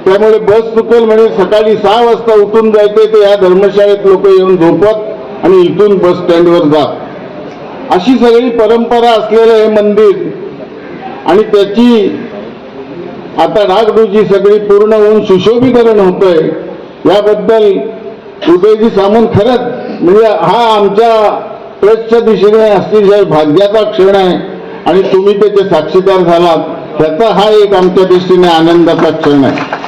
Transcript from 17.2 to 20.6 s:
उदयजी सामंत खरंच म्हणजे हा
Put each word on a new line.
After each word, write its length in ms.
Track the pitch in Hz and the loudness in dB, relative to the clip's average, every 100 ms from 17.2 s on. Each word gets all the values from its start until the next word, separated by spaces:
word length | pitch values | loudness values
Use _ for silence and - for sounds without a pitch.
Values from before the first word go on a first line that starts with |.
| 208 208 185 220 208 - - - - - - - - | 0 0 0 0 2 0 -6 -12 -16 -18 -20 -8 0
उदयजी 420 | 180 208 220 226 | 2 2 2 0
सामंत 360 | 190 196 226 214 | 0 0 2 2
खरंच 340 | 196 233 240 - - - - | 0 0 0 -2 -8 -10 -4
म्हणजे 260 | 170 208 226 | 0 2 2
हा 500 | 208 - 226 | 0 0 0